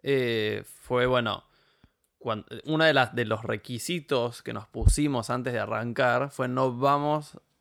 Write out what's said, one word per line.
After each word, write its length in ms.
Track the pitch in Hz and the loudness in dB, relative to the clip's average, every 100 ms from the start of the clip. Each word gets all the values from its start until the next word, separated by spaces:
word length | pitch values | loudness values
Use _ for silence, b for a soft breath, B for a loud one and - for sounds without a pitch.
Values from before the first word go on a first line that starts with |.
eh, 600 | - 139 123 113 107 104 101 - | 0 0 2 0 0 -4 -8 -16
fue, 240 | - 123 127 | -4 0 2
bueno, 380 | 127 113 101 - b b b b b _ _ | 2 2 -2 -6 b b b b b _ _
cuan-, 260 | 120 107 - 113 - | -6 -6 -6 -12 -2
una 200 | 156 160 | 2 4
de 80 | |
las, 220 | 139 120 120 | 6 4 0
de 100 | 110 | -2
los 160 | 110 | -2
requisitos 1000 | 113 113 - 120 - 175 147 131 120 117 | -2 -6 -6 -8 -6 -6 -2 -2 -2 -6
que 100 | - | -10
nos 140 | 113 107 | -10 -10
pusimos 640 | 117 110 - 147 127 113 | 0 2 4 2 0 -2
antes 220 | 123 127 | -4 -4
de 60 | 120 | -4
arrancar 720 | 104 110 117 117 127 120 139 | -2 -4 -4 0 2 2 0
fue 180 | - 127 | -4 -4
no 240 | 127 131 | 0 -2
vamos 640 | 120 139 143 147 151 151 - - _ | 0 2 2 0 -2 -4 -16 -20 _